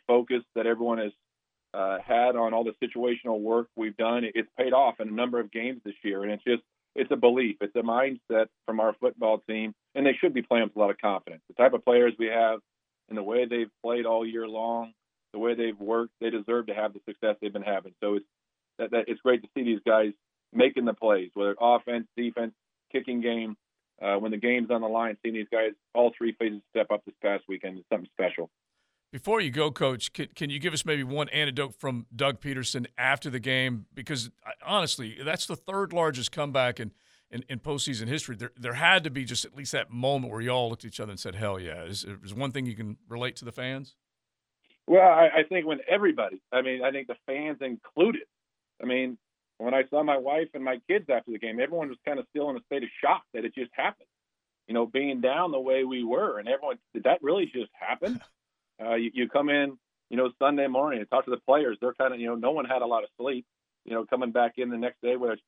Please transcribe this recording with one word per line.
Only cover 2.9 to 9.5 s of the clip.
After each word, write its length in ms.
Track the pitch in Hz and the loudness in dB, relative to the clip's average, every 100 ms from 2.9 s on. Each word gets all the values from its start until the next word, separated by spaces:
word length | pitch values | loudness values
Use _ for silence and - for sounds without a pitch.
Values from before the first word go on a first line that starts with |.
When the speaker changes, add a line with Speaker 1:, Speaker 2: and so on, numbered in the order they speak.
| 120 123 120 123 110 | -2 -2 -2 -2 -2
Speaker 1:
work 280 | 107 117 117 - | 2 0 0 -6
we've 200 | 110 104 | -6 -2
done, 280 | 113 120 113 | 0 0 0
it's 140 | 113 113 - | -2 -4 -2
paid 140 | 127 | 2
off 280 | 127 131 - | 6 4 2
in 80 | 107 | -6
a 40 | |
number 260 | 107 123 120 | -2 0 -2
of 100 | 104 | -4
games 300 | 113 120 127 | -4 -6 -6
this 100 | 104 101 | -12 -8
year. 200 | 104 98 | -6 -4
And 100 | 101 | -4
it's 120 | 104 | -4
just, 180 | - 120 _ _ _ | 0 0 _ _ _
it's 160 | - 127 | -4 0
a 60 | 135 | 6
belief. 400 | 120 123 117 - | 6 6 0 -2
It's 140 | 101 120 | -2 -2
a 40 | |
mindset 640 | 117 120 135 123 - 110 110 _ - | 0 2 0 -2 0 2 2 _ -6
from 120 | 110 | 0
our 140 | 110 107 | 0 2
football 380 | 127 120 113 107 | -2 0 2 2
team, 260 | - | 0